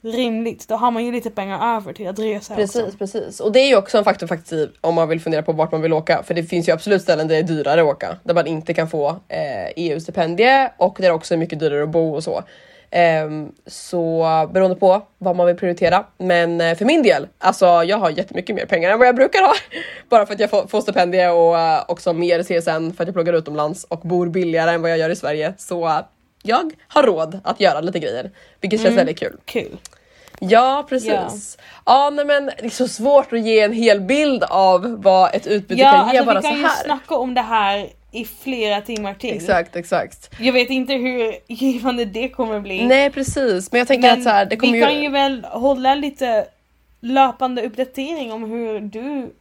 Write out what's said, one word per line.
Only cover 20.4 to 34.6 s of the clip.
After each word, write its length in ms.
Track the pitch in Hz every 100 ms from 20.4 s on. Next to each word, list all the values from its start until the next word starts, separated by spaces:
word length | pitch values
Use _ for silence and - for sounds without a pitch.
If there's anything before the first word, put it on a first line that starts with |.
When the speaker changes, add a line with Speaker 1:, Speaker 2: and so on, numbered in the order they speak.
Speaker 2:
jag 100 | 208
får, 160 | 208 180
får 140 | 214
stipendie 480 | 208 190 175 185 180
och, 300 | 170 165 170
eh, 240 | 165 156 -
också 240 | 170 185
mer 300 | 165 175 170
C 140 | 180 170
S 120 | 165
N 240 | 160 165 -
för 80 |
att 40 | 175
jag 60 |
pluggar 180 | 180 170
utomlands 520 | 170 160 151 151 190
och 140 | - 165
bor 260 | 165 175 175
billigare 420 | 180 165 160 165
än 120 | 170
vad 80 | 165
jag 80 | 165
gör 120 | 160
i 60 | 170
Sverige. 380 | 139 151 156 190
Så, 280 | - 175 170
eh, 120 | 156 - _ _ _
jag 280 | 202 240 330 - _
har 140 | 302
råd 380 | 262 165 160 190
att 160 | - -
göra 200 | 190 147
lite 180 | 170 180
grejer, 320 | 147 117 107 _ _ _
vilket 200 | 196 214
känns 120 | 226
Speaker 1:
Mm. 40 | 233
Speaker 2:
väldigt 220 | 165 165
kul. 180 | - -
Speaker 1:
Kul. 320 | - 233 - - - _ _ _ - -
Speaker 2:
Ja, 460 | 185 226 254 277 285
precis. 200 | 262 220 202 175 208 - -
Speaker 1:
Ja. 60 | - - -
Speaker 2:
Ja, 240 | 262 285
nej, 140 | 294
men 220 | 285 285 277
det 180 | -
är 40 | 226
så 180 | - 254
svårt 440 | - 240 285 -
att 80 | 233
ge 200 | 220 220
en 120 | 208
hel 280 | 226 226 202
bild 440 | 185 285 302 254 -
av 540 | 190